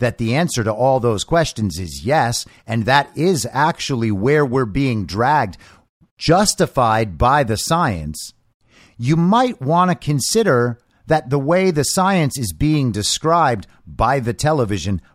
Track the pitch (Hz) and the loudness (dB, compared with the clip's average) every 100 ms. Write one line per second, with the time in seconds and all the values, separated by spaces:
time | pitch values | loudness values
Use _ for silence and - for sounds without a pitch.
0 | 123 113 113 127 170 - 110 110 127 131 | -4 -2 -2 0 0 -2 -2 0 2 2
1 | 117 104 - 165 156 - 107 80 87 71 | 0 -2 0 0 0 -2 -4 -4 -10 -8
2 | 82 156 117 120 - - - 113 107 139 | -2 0 0 -2 -8 -16 -6 -4 2 2
3 | 139 - 165 170 117 131 156 170 - 131 | 0 -2 0 0 -2 0 0 -2 -6 -2
4 | 113 101 110 151 143 127 123 98 139 110 | -2 0 2 2 2 0 -2 -2 -2 -2
5 | 87 92 123 151 110 82 - - _ _ | -4 -2 2 2 0 -6 -20 -20 _ _
6 | _ _ - 170 208 - 170 - 120 110 | _ _ 2 4 2 0 -2 2 2 2
7 | 110 78 120 147 123 110 - 165 165 87 | 0 0 2 4 2 -2 -2 0 0 -2
8 | 76 76 - - _ _ _ _ - - | -6 -10 -14 -20 _ _ _ _ -20 -6
9 | 120 160 175 220 254 - 131 170 180 170 | 0 2 4 2 2 -2 0 2 2 0
10 | - 147 - 220 208 127 120 117 _ _ | -2 -2 0 0 2 2 0 -4 _ _
11 | - 156 123 143 135 175 190 151 135 - | 0 0 0 -2 2 2 2 0 0 0
12 | 190 190 147 127 113 78 147 156 131 101 | 2 2 0 -2 -6 -2 0 2 0 -2
13 | 101 - 160 170 151 113 - _ - 71 | -4 -2 0 2 2 0 -6 _ -14 -2
14 | 113 139 117 - 143 156 113 101 85 95 | 0 0 -2 -2 0 0 0 -2 -2 -4
15 | - | -6